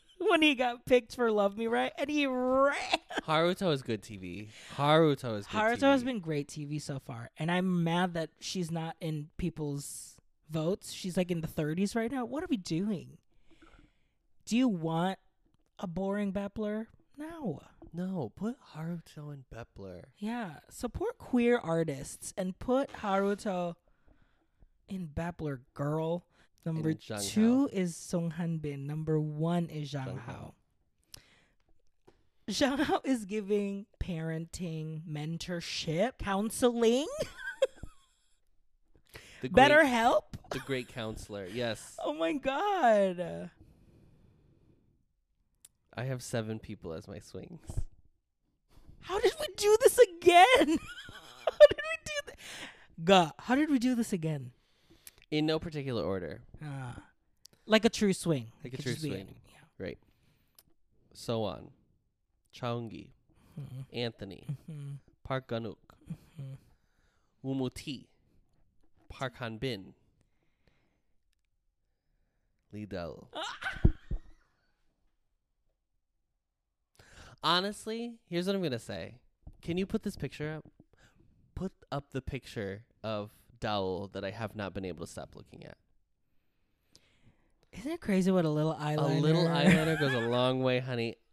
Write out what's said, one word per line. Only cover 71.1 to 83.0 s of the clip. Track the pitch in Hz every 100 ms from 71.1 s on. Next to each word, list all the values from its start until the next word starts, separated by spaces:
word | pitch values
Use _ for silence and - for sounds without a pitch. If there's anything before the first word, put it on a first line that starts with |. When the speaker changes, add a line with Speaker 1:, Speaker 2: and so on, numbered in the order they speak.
| _ _ _ _ _ _ _ _ _ _ _ _ _ _ _ _
Speaker 2:
Lee | 104
Dell. | 104 92 85 - -
Speaker 1:
Ah! | 302 381 - 762 762 - - - - - - _ _ _ _ _ _ _ _ _ _ _ _ _ _ _ _ _ _ _ _ _ _ _ _ _ _ - - - -
Speaker 2:
Honestly, | 156 175 196 202 220 226 240 226 _
here's | 175 180
what |
I'm | 196
gonna | 165 117
say. | - 98 101 120 _ _ - -
Can | - 175
you |
put | 196 220
this | 208
picture | - 139 - 151 156
up? | - - _ _ - _ _ _ _
Put | - 185 - _
up | 139 -
the | 131
picture | - 131 - 120 98 101 - _